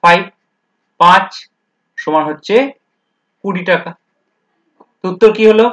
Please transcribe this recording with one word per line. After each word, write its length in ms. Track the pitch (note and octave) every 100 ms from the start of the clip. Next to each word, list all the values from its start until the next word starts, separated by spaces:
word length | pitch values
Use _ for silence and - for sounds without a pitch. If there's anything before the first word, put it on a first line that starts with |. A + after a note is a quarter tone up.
five, 220 | F3 F3 F3+ _ _ _ _ _ _ _
পাঁচ 280 | C#3+ D3+ D3+ - _ _ _ _ _ -
সমান 200 | - D#3 D3+
হচ্ছে 260 | D3 - G#3+ C#4 - _ _ _ _ _ _
কুড়ি 220 | G3 F#3 F3+
টাকা। 200 | F3 E3+ - _ _ _ _ _ _ _ _ _ _
তো 60 | F#3
উত্তর 180 | F#3 A3 G#3+
কি 60 | A3
হলো? 140 | G#3+ A#3+